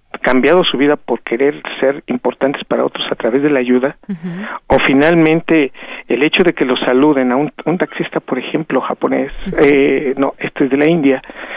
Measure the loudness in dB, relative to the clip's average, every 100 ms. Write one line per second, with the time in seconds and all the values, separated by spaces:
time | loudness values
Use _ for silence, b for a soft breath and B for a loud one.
0 | _ -6 0 2 4 4 2 2 2 0
1 | -2 -6 -4 -2 0 -2 -10 -2 -2 -2
2 | -4 -4 -4 -2 -2 -4 -4 -2 -2 -4
3 | -8 -4 -2 0 2 0 2 0 0 -4
4 | -12 -10 -10 -10 -12 B 0 0 2 2
5 | 4 4 4 2 2 2 0 -4 B B
6 | B 0 2 2 2 0 0 -2 0 4
7 | 4 4 2 0 -2 -4 -4 -2 -4 -6
8 | -6 -6 -6 -6 -4 -6 -2 -4 -4 -4
9 | -2 -2 -4 -8 -6 2 4 4 4 0
10 | -2 -2 -2 -4 -6 -2 0 2 2 4
11 | 2 0 -4 B B